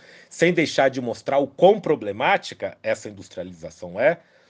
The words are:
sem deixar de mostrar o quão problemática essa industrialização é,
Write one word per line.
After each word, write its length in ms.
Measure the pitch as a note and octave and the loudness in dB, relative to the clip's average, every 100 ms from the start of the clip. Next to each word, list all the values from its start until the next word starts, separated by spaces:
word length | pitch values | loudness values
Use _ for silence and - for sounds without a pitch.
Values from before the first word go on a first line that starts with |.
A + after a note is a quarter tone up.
| - - - | -10 -20 -20
sem 240 | - E3+ | 0 2
deixar 360 | E3+ D3+ - C3+ | 2 0 2 2
de 120 | B2+ | 0
mostrar 380 | A#2+ G#2+ - C#3 | -6 -8 -4 -2
o 80 | C3+ | -2
quão 320 | - F3+ G#3+ | 4 6 6
problemática 1000 | E3 C3+ G#2 G2+ D#3 F#3+ - - G2 - | 0 -4 -4 -2 0 0 -4 -10 -10 -6
essa 260 | G#2+ A2+ A2 | -4 -4 -6
industrialização 920 | G2 - F#2 F2+ E2+ E2+ - F2+ F#2+ | -16 -16 -14 -14 -14 -18 -16 -10 0
é, 200 | C#3+ E3+ _ _ | 0 0 _ _